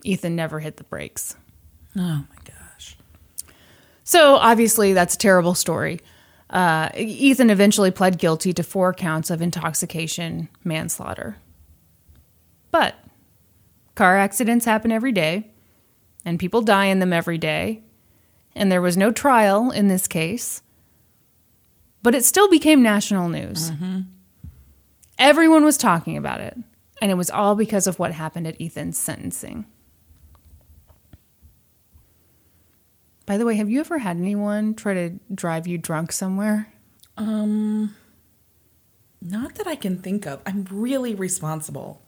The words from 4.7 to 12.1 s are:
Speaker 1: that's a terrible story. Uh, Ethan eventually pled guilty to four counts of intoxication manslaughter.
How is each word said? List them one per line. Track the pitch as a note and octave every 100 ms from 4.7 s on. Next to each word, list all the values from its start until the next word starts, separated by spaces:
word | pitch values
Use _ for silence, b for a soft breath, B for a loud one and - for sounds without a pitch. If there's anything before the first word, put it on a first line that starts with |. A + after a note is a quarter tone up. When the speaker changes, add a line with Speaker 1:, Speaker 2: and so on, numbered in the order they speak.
| A3+ G3
Speaker 1:
that's | F#3 F3
a | -
terrible | G3+ F#3 E3+
story. | F3+ - D#3+ D#3 E3 b b b b b
Uh, | - F3 D#3+ D#3+ -
Ethan | A3 F3 C4+ C4 A#3
eventually | G3 G3+ G#3 F#3
pled | - F#3+ F3
guilty | E3+ D#3+ F#3
to | F3
four | D#3+ G3 F#3
counts | F3+ F3 D#3+ D#3+
of | E3
intoxication | E3+ E3 D#3+ D3 F3 D#3+ D#3 - E3 E3 D#3+ _
manslaughter. | F3+ D#3 E3 - - - - G#3 _ _ _ _ _ _ _